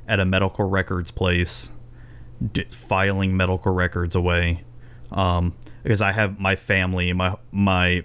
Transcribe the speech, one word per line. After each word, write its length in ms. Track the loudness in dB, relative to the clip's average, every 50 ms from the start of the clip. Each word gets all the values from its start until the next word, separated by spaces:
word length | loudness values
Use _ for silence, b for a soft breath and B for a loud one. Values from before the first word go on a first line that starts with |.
| b -2
at 120 | 0 0
a 60 | 2
medical 400 | 2 2 2 2 0 0 0 0
records 460 | 2 2 0 0 0 -2 -4 -4 -6
place, 600 | -4 0 2 2 2 2 2 0 0 -4 -4 -8 -12 -16 -18 -18 b b b b b b b b b -6 -6 -4 -4
d-, 120 | -4 -6 -6
filing 640 | -10 -14 -6 -2 0 2 2 2 2 2 2 2 2
medical 380 | 2 2 2 0 0 0 0 2
records 420 | 2 0 0 0 -2 -4 0 0
away. 480 | 0 2 2 2 2 2 2 0 -2 -6 -14 -18 b b b b b b b
Um, 440 | -2 0 2 2 2 2 0 0 -2 -6 b b b b b
because 180 | 0 2 2
I 100 | 2 0
have 280 | 2 2 0 0 -2 -2
my 160 | 0 0 0
family, 560 | 0 0 2 2 2 2 2 2 2 2 2 2
my, 240 | 2 2 0 -2 -4 -10 -6
my 520 | 0 2 4 4 4 4 4 4 4 2